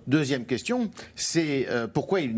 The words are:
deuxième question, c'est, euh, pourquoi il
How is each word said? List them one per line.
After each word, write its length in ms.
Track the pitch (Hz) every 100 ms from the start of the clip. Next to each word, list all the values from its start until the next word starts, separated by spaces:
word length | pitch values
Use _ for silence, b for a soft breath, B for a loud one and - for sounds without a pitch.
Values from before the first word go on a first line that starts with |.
| -
deuxième 400 | 147 135 135 117
question, 440 | 120 - 247 214 B B
c'est, 520 | - - 165 156 139 113
euh, 180 | 120 113
pourquoi 360 | 147 - 190
il 120 | 135